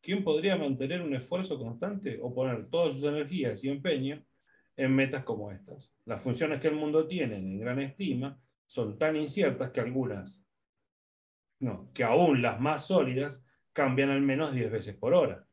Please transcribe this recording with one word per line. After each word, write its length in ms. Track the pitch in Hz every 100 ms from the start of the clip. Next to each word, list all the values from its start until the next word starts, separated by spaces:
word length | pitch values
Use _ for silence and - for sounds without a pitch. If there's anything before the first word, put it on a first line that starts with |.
¿Quién 200 | - 190
podría 340 | 175 156 190 180
mantener 440 | 147 131 135 180
un 140 | 165
esfuerzo 440 | 131 - 180 185 139
constante 600 | 117 117 180 202 160 113
o 140 | 127
poner 340 | 123 131 117 104
todas 260 | 165 165
sus 100 | 135
energías 600 | 147 151 143 180 127 107
y 60 | 135
empeño 520 | 139 180 143 135 147 - _ _ _ _ -
en 180 | 131
metas 300 | 135 135 113
como 260 | - 107 104
estas? 460 | 98 - - - _
Las 180 | - 104
funciones 380 | 131 120 156 143
que 80 | 156
el 60 |
mundo 320 | 151 151 151 160
tiene 300 | 180 131 101
en 220 | 95 98
gran 220 | 117 127
estima 580 | 139 139 190 123 135 139 _ _ _
son 320 | - 110 104
tan 180 | 156 156
inciertas 540 | 151 202 165 127 127
que 100 | -
algunas, 680 | 117 131 120 101 95 - _ _ _ _ _ _ _ _ _ _ _ _
no, 300 | 127 95 -
que 100 | -
aún 380 | 117 135 175 135
las 180 | 117 104
más 260 | 139 151 -
sólidas 560 | 190 131 127 143 135 _ _ _
cambian 380 | - 139 127 139
al 100 | 139
menos 320 | 139 135 156
diez 180 | 131 113
veces 260 | 110 98 98
por 180 | 117
hora. 320 | 175 131 95 -